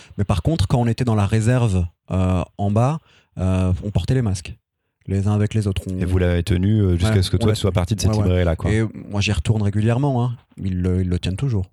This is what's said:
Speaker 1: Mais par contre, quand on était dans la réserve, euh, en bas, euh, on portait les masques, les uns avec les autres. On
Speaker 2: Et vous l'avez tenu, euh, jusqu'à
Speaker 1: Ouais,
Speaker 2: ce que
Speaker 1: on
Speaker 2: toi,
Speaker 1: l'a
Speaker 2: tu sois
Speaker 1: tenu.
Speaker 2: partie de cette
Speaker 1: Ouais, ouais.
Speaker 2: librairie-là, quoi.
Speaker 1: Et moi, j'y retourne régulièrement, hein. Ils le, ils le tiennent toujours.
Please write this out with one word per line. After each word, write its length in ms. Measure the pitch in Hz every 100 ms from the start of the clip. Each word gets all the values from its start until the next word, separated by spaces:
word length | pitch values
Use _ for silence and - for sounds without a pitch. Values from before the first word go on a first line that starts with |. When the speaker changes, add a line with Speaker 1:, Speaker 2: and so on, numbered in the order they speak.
| - -
Speaker 1:
Mais 60 |
par 200 | 101 98
contre, 260 | - 160 -
quand 100 | 127
on 60 | 117
était 180 | 113
dans 120 | 123 110
la 100 | 101
réserve, 580 | 110 110 127 117 90 87 _ -
euh, 320 | 92 92 90 - -
en 120 | 101
bas, 300 | 107 127 160 _ _ _ -
euh, 340 | 92 92 92 92
on 80 | 104
portait 240 | 95 -
les 80 | 131
masques, 320 | 113 95 - - _ _ _ _ -
les 180 | 98 98
uns 60 |
avec 180 | 104 104
les 140 | 110 101
autres. 160 | 95 95
On 80 | 92
Speaker 2:
Et 60 |
vous 140 | 87 92
l'avez 260 | 87 87
tenu, 340 | 85 90 98 110
euh, 160 | 95 87
jusqu'à 200 | 101 104
Speaker 1:
Ouais, 60 |
Speaker 2:
ce 80 | 90
que 60 | 87
Speaker 1:
on 40 |
Speaker 2:
toi, 80 | 107
Speaker 1:
l'a 60 | 107
Speaker 2:
tu 40 |
sois 80 | 98
Speaker 1:
tenu. 40 |
Speaker 2:
partie 220 | 92 87 110
de 40 |
cette 100 | 101
Speaker 1:
Ouais, 60 | 107
ouais. 40 |
Speaker 2:
librairie-là, 320 | 92 90 87
quoi. 160 | 78 92
Speaker 1:
Et 140 | 110 107 - -
moi, 100 | 101
j'y 120 | 104
retourne 300 | 101 - 110
régulièrement, 580 | 101 104 110 120 143 123
hein. 120 | 123 117 _ -
Ils 180 | 95 90
le, 200 | 92 90
ils 80 | 92
le 100 | 90
tiennent 160 | - 95
toujours. 280 | 139 104 90